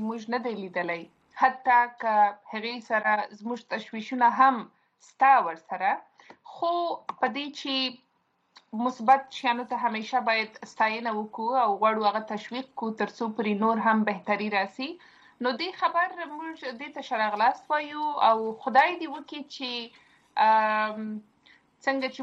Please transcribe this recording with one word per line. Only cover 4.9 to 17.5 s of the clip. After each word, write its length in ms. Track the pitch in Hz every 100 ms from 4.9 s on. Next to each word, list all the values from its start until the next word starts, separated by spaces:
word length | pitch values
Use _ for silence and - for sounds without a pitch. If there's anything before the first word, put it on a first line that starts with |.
| _ -
ستا 240 | - 269 262 170
ورسره، 440 | 165 - 185 190 262 - _ - -
خو 320 | - - 339 349 339 - - -
په 80 | 247 254
دې 120 | 294 285
چې 160 | 285 269 254 247 _ _ _ _ _ _ _ 220 247
مثبت 360 | 247 226 269 269 -
شیانو 280 | 254 240 240
ته 100 | 233 240
همیشه 380 | 220 214 254 226
باید 320 | 226 220 - - -
ستاینه 360 | 220 226 233 214
وکړو 320 | 214 226 226 262
او 60 | 220 196
غواړو 280 | 220 220 208
هغه 120 | 214 214 208
تشویق 360 | - 247 - -
کړو 200 | 226 220
تر 60 | 208 -
څو 80 | 233 220
پرې 160 | 214 202 220
نور 120 | 226 220
هم 200 | 220 214
بهتري 460 | 190 - 202 208 202
راسي. 320 | 202 - 277 349 - - - -
نو 60 | 247
دې 180 | 254 359 -
خبر 280 | 339 339 370 349 302
موږ 320 | 302 320 320 269 233
دې 100 | 285 285
ته 60 | 262
ښه 80 | 226
راغلاست 420 | 214 208 233